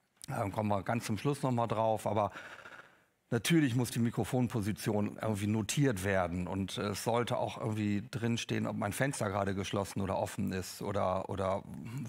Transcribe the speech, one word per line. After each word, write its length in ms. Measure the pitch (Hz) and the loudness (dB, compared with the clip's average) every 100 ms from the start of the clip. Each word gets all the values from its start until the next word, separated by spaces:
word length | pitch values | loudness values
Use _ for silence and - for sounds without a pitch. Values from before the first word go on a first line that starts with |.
| _ _ - | _ _ -8
Da 200 | 135 101 | -2 -2
kommen 200 | 92 107 | 0 2
wir 140 | 101 | 2
ganz 220 | 90 117 - | 2 -2 0
zum 120 | 104 | 0
Schluss 240 | 143 143 | 0 0
noch 100 | 135 | 2
mal 160 | 120 117 | 2 2
drauf, 380 | 107 110 107 - | 2 2 2 0
aber 260 | 104 101 - - - - - - _ _ _ _ | 2 2 0 -14 -16 -16 -18 -20 _ _ _ _
natürlich 440 | 117 - 165 143 120 | 0 4 6 6 4
muss 160 | 117 | 0
die 80 | - | 2
Mikrofonposition 1200 | 117 117 104 127 123 120 101 101 - 104 104 - | 2 2 0 2 2 0 -2 -2 0 0 0 -2
irgendwie 240 | 110 104 104 | -2 0 2
notiert 580 | 110 104 - 139 101 | 2 0 2 2 2
werden 440 | 95 95 87 87 87 | 2 2 2 0 -2
und 320 | 98 95 - | -2 -2 -2
es 240 | 101 98 | -4 -2
sollte 340 | - 117 117 - | 0 0 2 0
auch 220 | 107 - | -2 -2
irgendwie 440 | 117 107 104 101 117 | -2 0 0 0 -2
drinstehen, 560 | - 117 117 - 113 110 | -2 0 0 0 -2 -2
ob 100 | 107 | -2
mein 160 | 104 | -2
Fenster 380 | - 135 139 110 | 0 0 0 0
gerade 240 | 98 98 | 0 0
geschlossen 480 | 98 95 104 98 - | 0 -2 -2 -2 -2
oder 160 | 95 95 | -2 0
offen 340 | 104 - 98 | -2 -2 -2
ist 300 | 92 92 - | -2 -6 -6
oder, 480 | 98 101 95 92 - | -4 0 0 0 -2
oder 320 | 98 95 98 - - 76 127 | -2 -2 -2 -4 -12 -10 -8